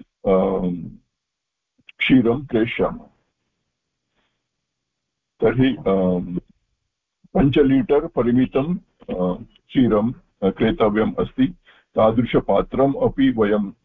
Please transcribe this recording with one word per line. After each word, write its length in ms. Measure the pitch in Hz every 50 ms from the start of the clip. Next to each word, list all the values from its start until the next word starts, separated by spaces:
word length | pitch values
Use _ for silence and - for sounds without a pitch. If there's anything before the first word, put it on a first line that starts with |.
| -
अ, 540 | _ _ _ - 101 95 92 95 95 95 95 92 90 87 85 82 82 - - _ _ _ _ _ _ _ _ _ _ _ _ _ _ _ _ _ - _ _
क्षीरं 480 | - - 135 131 110 117 117 147 143
क्रेष्यामः। 640 | - 127 110 110 117 - - 90 80 - - - - _ _ _ _ _ _ _ _ _ _ _ _ _ _ _ _ _ _ _ _ _ _ _ _ _ _ _ _ _ _ _ _ _ _ _ _ _ _ _ _ _ _ _ _ _ _
तर्हि, 360 | 110 110 113 123 131 131 120
अ, 80 | - - 95 98 95 92 92 90 90 - - 90 87 - _ _ _ _ _ _ _ _ _ _ _ _ _ _ _ _ _ -
पञ्च 240 | 190 135 147 - 156
लीटर् 500 | 143 135 135 135 117 - 143 147 151 -
परिमितं, 680 | - 147 113 120 120 127 131 123 - 135 139 165 180
अ, 640 | - - _ _ _ - - 110 90 90 90 90 - -
क्षीरं, 720 | - _ _ _ _ - 143 127 117 110 104 107 123 131
अ, 100 | - _ _ _ _ 101
क्रेतव्यम् 720 | 95 - - 117 110 107 - 113 107 104 110 107 104 -
अस्ति। 400 | - - - - - 131 180 - - _ _ _ _ _ _ _
तादृशपात्रम् 1000 | - 110 110 113 123 117 - - 139 - - 98 98 92 - - 117 135 139 139
अपि 340 | - 131 113 - - 135 135
वयं, 420 | 123 113 107 101 107 104 104 98 - _ _